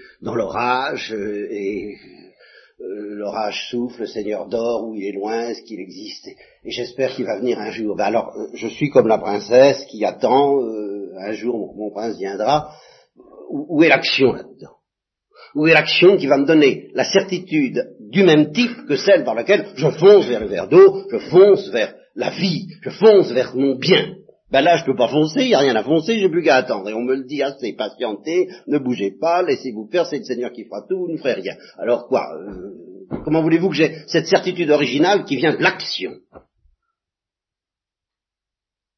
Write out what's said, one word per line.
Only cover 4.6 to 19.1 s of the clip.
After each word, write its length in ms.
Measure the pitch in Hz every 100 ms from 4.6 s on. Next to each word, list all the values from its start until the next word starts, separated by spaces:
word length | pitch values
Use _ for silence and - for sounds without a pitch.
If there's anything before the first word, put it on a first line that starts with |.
| 117 117 113
ou 80 |
il 100 | 110
est 80 | 98
loin, 360 | 98 104 113 120
est-ce 140 | 110
qu'il 180 | - 101
existe ? 480 | 92 92 104 - -
Et, 80 | - _ _
et 60 | 107
j'espère 420 | 117 120 - 131
qu'il 100 | -
va 160 | 113 104
venir 180 | 123 110
un 140 | 107
jour. 240 | 110 107 92
Ben 80 |
alors, 280 | 101 110 - -
euh, 100 | 107
je 140 | - 113
suis 200 | - 147
comme 180 | 135 110
la 100 | 107
princesse 680 | - 101 - 123 139 - -
qui 140 | 110
attend, 580 | 101 - 120 131 143 139
euh, 500 | 113 110 104 101 95 92
un 140 | 98
jour 240 | 107 113 113
mon, 180 | 92
mon 160 | 101 107
prince 260 | 98 113 87
viendra. 540 | 98 98 107 147 - - - _ _ _ - - -
Où, 160 | 139 151
où 140 | 156
est 60 | 165
l'action 440 | 135 - - 131
là-dedans ? 440 | 95 - - - _ _ _ _ _ _ _ - 143
Où 100 | 156
est 80 |
l'action 420 | 151 151 - 175 202
qui 100 | 135
va 100 | 139
me 80 | 139
donner 440 | 160 143 107 -
la 100 | -
certitude 920 | 127 196 190 175 - 156 131 117 - -
du 240 | 104 160
même 300 | 185 151 151
type 340 | - 240 - -
que 100 | 139
celle 280 | -